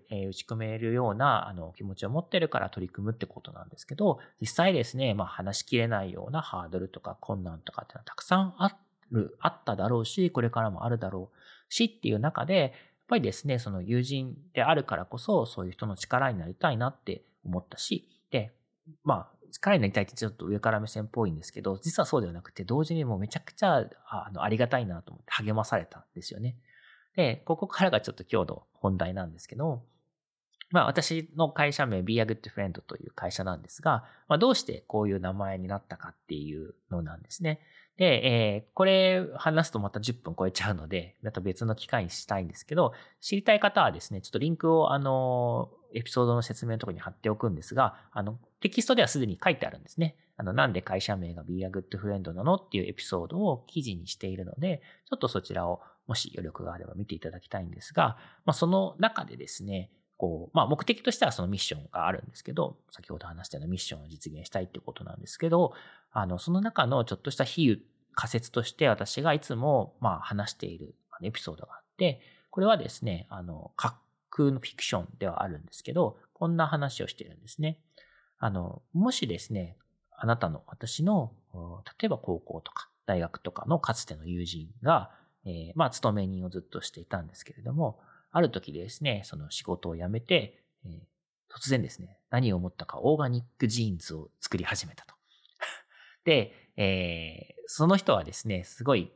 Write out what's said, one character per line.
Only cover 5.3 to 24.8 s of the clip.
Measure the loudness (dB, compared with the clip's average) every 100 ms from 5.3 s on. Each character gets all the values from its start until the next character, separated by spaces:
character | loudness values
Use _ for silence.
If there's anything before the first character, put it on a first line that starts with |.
| -4 -4 -4
し |
き | 0 2
れ | 4
な | 0
い | -2
よ | -6 -6
う |
な | -6
ハ | -4 -8
ー | -6
ド | -6
ル | -6
と | -8
か | -12 -12
困 | -6 -6
難 | -6 -10
と | -10
か | -10
っ | -12
て |
い | -16
う |
の |
は | -16
た |
く | -12
さ | 0 2
ん | 2 2
あ | 0 0 _ _ _
る、 | 0 0 0
あ | 0
っ | 0 -4
た | 0
だ | 2
ろ | 2
う | 0
し、 | 2 2
こ | 2
れ | 0
か | 0
ら | -2
も | -2 -2
あ |
る | -2
だ | -2
ろ | -6 -10
う | _ -20 -20 _
し | 0 0
っ | 0
て | -2
い |
う | 0
中 | 0 0 2
で、 | 2
や | 2
っ | -2 -18 _ _
ぱ | 2
り |
で | 2
す | -2 -2
ね、 | -2
そ | -2
の | -6
友 | 0 0
人 | 0 -2 -4 -10 -6
で | 0
あ | 4
る | 4
か | 2 -4
ら |
こ | -4 -8
そ、 | 0 2
そ | 2 -4
う | -8
い |
う |
人 | -6 -6
の |
力 | -6 0 2 2
に | 0
な | -6
り |
た | 0 0
い | 2
な | -2
っ | -2
て | -8 -8 -10 _
思 | -6 -4
っ | -6
た | -10
し、 | -4 -4 -6 _ _
で、 | -2 -2 -8 _ _ -20 -6
ま | 0 0 0
あ、 | _ -16
力 | -2 4 4
に |
な | 4
り |
た | 2
い |
っ | -2
て |
ち | -2
ょ | -6
っ |
と | -4 -4
上 | 0
か | 2
ら | 2
目 | -2
線 | -6
っ | -6
ぽ | 0 0
い |
ん | -2
で |
す | -8
け | -6
ど、 | -4 -2
実 | -2 0
は | 2
そ | 2
う |
で | 0
は |
な | -6
く | -12
て、 | -12
同 | -2 0
時 | 0
に | 0
も | 0 -2
う |
め | -2
ち | -6
ゃ |
く | -12
ち | 0
ゃ、 | 4 4 2 -8 -10
あ | -10 -8
の、 | -4
あ | 0
り | 2
が | 4
た |
い | 2